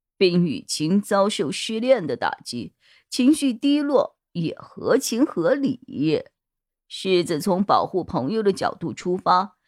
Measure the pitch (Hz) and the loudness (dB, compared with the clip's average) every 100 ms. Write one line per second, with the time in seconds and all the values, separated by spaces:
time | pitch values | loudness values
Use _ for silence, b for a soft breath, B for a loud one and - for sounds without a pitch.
0 | _ - 190 175 175 120 - - 156 202 | _ 2 2 4 2 -2 -6 -4 0 0
1 | - 196 196 - 151 - - 220 247 254 | 2 2 2 0 -4 -4 -6 -2 2 2
2 | 151 117 85 - - 120 101 _ b b | 0 -4 -4 -6 -10 -10 -10 _ b b
3 | b - 254 311 269 226 285 285 294 247 | b 2 4 4 0 0 0 0 2 2
4 | - _ _ 175 156 - - - 98 247 | 0 _ _ -6 -6 -6 -14 -6 0 0
5 | - 226 302 - 165 277 277 - - 110 | 0 0 0 0 0 2 0 -4 -8 -4
6 | 156 147 - _ _ _ _ _ _ - | 0 0 -2 _ _ _ _ _ _ -8
7 | 190 180 170 151 202 185 202 117 87 185 | 0 0 2 -2 0 0 2 2 0 -4
8 | 151 156 131 220 202 185 - - 165 - | -4 -4 -2 0 0 0 -2 -4 -8 -6
9 | 180 185 - 180 202 _ | -4 -2 2 0 0 _